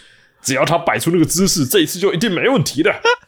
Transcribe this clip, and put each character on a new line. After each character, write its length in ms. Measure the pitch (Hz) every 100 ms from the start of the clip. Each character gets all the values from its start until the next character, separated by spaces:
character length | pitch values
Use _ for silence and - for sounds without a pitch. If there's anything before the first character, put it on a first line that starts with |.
| - _ _ _
只 120 | -
要 100 | 131
他 140 | 135 -
摆 200 | 170 113
出 140 | 170
那 80 | 175
个 60 | 156
姿 200 | 165 190
势， 200 | - 131
这 160 | 208
一 40 | 151
次 140 | 180
就 140 | 185
一 40 | 160
定 140 | 226
没 160 | 170 170
问 160 | 262
题 180 | 143 -
的。 80 | 320 - 466 494